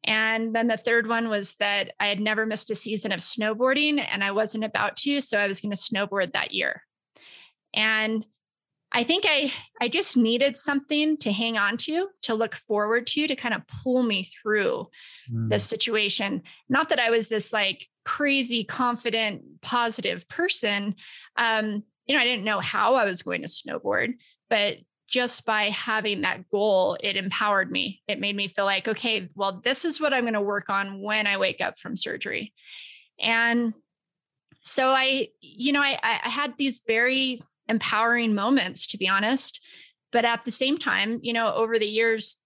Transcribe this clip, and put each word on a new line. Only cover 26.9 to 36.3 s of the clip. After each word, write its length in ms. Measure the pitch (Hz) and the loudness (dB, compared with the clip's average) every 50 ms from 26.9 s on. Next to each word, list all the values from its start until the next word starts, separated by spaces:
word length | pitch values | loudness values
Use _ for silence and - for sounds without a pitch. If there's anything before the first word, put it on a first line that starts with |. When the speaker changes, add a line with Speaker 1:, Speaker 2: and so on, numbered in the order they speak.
| 170 - | 0 -2
Speaker 1:
it 140 | - 202 196 | -2 -2 -2
empowered 540 | 196 185 196 - - 214 208 202 196 185 180 | -2 -2 -2 -2 0 2 2 2 2 2 0
me. 300 | 180 185 190 202 196 _ _ - | -2 -2 -2 -2 -6 _ _ -6
It 120 | 208 175 | -4 -4
made 160 | 190 202 202 | -4 -4 -2
me 120 | 202 202 175 | -4 -6 -4
feel 160 | - - 196 | -2 0 0
like, 240 | 196 196 190 190 226 | 2 0 0 0 -2
"Okay, 400 | 214 - - 233 220 202 180 160 _ | -4 -2 -2 -2 -2 -2 -4 -8 _
well, 260 | 190 196 196 185 185 | -4 -4 -4 -4 -2
this 220 | - 240 269 - - | -2 0 0 0 0
is 160 | 339 285 - | -2 -2 0
what 140 | 311 285 269 | 0 0 2
I'm 100 | 254 240 | 2 0
gonna 160 | 233 220 208 | 0 0 0
work 300 | 202 202 202 202 196 - | 0 0 -2 -4 -2 -2
on 320 | 196 196 196 196 196 196 | -2 -2 -2 -4 -8 -10
when 240 | 196 208 214 214 214 | -4 -2 0 0 2
I 100 | 202 202 | 0 2
wake 240 | 196 190 190 - - | 2 0 0 0 -2
up 180 | - - - - | -4 -4 -4 -8
from 160 | - - - | -10 -8 -4
surgery." 600 | 185 - - - - - - - - 214 214 _ _ - - - - - - - - - _ _ - | -4 -2 -4 -4 -6 -6 -6 -6 -6 -8 -10 _ _ -20 -20 -18 -18 -18 -18 -20 -20 -20 _ _ -4
And 540 | - 220 226 226 233 233 233 240 233 226 220 - _ _ _ _ _ _ _ _ _ _ _ _ _ _ - _ | -2 0 0 2 2 2 2 0 0 -2 -4 -8 _ _ _ _ _ _ _ _ _ _ _ _ _ _ -20 _
so 260 | _ - - - 262 262 | _ -2 0 2 2 4
I, 400 | 269 262 262 262 269 269 - - _ _ | 4 4 2 2 0 0 -2 -4 _ _
you 300 | - - - 208 247 285 | -20 -20 -10 -2 0 2
know, 100 | 285 285 | 2 2
I, 160 | 285 277 269 - | 2 2 0 0
I, 180 | - 226 226 - - | -2 -2 -2 -2 -2
I 40 | 240 | -4